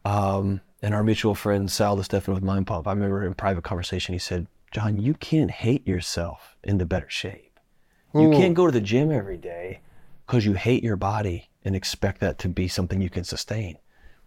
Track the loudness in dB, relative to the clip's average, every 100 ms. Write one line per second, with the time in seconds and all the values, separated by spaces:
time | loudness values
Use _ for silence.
0 | -2 0 0 0 0 -2 -8 _ -2 2
1 | 2 4 2 0 0 0 0 0 2 0
2 | 0 -2 0 -2 0 0 -2 -4 -2 -2
3 | 0 0 -2 -2 -2 -2 -2 -6 -4 -6
4 | -4 -6 -4 -4 -6 _ _ -4 -2 0
5 | 0 -2 0 2 2 0 0 0 0 -2
6 | -4 -6 -6 -10 -20 _ -2 0 2 -2
7 | -4 -8 -8 -12 _ _ _ _ _ _
8 | _ 4 6 8 6 6 4 4 2 2
9 | 2 0 -4 -10 -10 -10 -12 -14 -18 -20
10 | -20 -20 -2 2 2 2 2 2 0 -2
11 | -2 -2 -2 -6 -10 _ -4 -4 -4 -4
12 | -4 0 -2 -2 -4 -2 -2 -2 -2 0
13 | -2 -4 -6 -8 -6 -6 -8 -12 _ _
14 | -20 -20